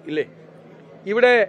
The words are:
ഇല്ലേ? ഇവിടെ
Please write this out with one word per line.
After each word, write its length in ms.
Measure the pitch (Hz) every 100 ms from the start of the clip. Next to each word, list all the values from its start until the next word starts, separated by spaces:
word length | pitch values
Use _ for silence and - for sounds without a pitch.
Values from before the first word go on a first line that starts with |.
| -
ഇല്ലേ? 180 | 151 120 - - - - - - - 185
ഇവിടെ 400 | 220 247 240